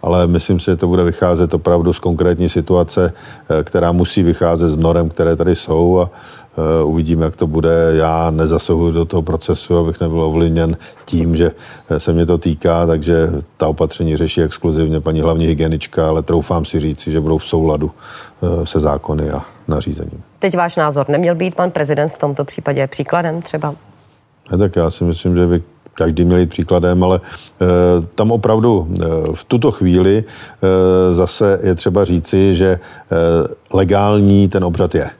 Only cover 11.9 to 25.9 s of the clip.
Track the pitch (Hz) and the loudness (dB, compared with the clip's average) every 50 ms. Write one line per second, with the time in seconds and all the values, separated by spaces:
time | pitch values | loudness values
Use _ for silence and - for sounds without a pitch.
11.9 | 82 76 - - 85 85 85 82 90 82 - 87 80 73 - 90 85 82 85 82 | -4 -4 -2 0 0 2 2 2 0 0 0 -2 -4 0 0 0 0 2 2 0
12.9 | 82 80 73 76 85 82 80 80 85 73 71 - _ _ 82 78 78 76 82 78 | 0 0 0 0 2 2 2 0 -2 -6 -8 -10 _ _ -2 -2 0 -2 -2 -4
13.9 | - - 90 80 78 76 85 80 - - 85 78 - - - 85 80 78 80 78 | -2 -4 -4 -2 0 0 -2 -2 0 0 -2 -2 -2 -2 -2 -2 0 0 0 0
14.9 | 78 78 76 80 80 80 78 82 82 80 82 80 80 73 82 80 80 78 - - | 0 -2 -2 -2 -2 0 0 0 0 0 0 0 0 0 0 -2 -2 -4 -6 -6
15.9 | - - 80 78 80 80 76 - 82 82 76 - 92 85 78 - - 82 73 80 | -4 -2 0 0 0 -2 -2 0 0 -2 0 0 -2 -4 -4 -4 -4 -4 -4 -4
16.9 | 73 - - - 78 80 76 78 80 78 - - - 82 80 80 76 73 - 92 | -6 -6 -6 -4 -4 -2 0 0 -2 -2 -2 -2 -2 0 0 0 0 0 -2 -6
17.9 | - - - - - - - - _ _ - 87 85 82 85 85 - 80 76 78 | -8 -10 -20 -20 -20 -20 -20 -20 _ _ -4 -2 -2 -2 -4 -2 -2 -2 0 0
18.9 | 71 71 - - 78 76 78 73 73 71 73 - - - - - 76 73 - - | -2 -2 -4 -4 -4 -4 -4 -4 -6 -8 -10 -12 -18 -20 -6 -4 -4 -4 -4 -6
19.9 | 73 78 80 78 78 - - _ _ _ - 196 170 175 175 170 170 - 156 151 | -8 -8 -10 -12 -12 -16 -20 _ _ _ -4 -2 0 0 -2 -2 0 0 -2 0
20.9 | 143 143 139 131 147 147 180 170 175 160 175 185 175 - 180 180 - 165 151 143 | 0 -2 -2 0 0 0 2 0 0 0 -2 -4 -2 -2 -2 -2 0 -2 -2 -2
21.9 | 151 143 147 160 156 - - 147 143 139 143 - - - - - 143 135 139 135 | 0 0 0 -2 -2 -4 -4 -4 -2 -4 -6 -8 -8 -8 -4 -4 -2 -2 -2 -4
22.9 | - - 143 - - 170 175 170 156 170 170 - - 156 147 147 143 - _ - | -4 -8 -6 -2 -2 -2 -2 -2 -4 -6 -8 -8 -8 -6 -6 -6 -8 -8 _ -20
23.9 | - _ _ _ _ _ _ _ _ _ _ - 90 90 104 95 - 90 85 82 | -20 _ _ _ _ _ _ _ _ _ _ -4 -2 0 0 0 2 0 0 0
24.9 | 80 - 87 87 82 80 - 92 87 87 90 87 87 85 82 - _ _ _ - | -2 -2 -2 -2 -2 -2 -2 0 2 2 2 2 2 0 -2 -6 _ _ _ -20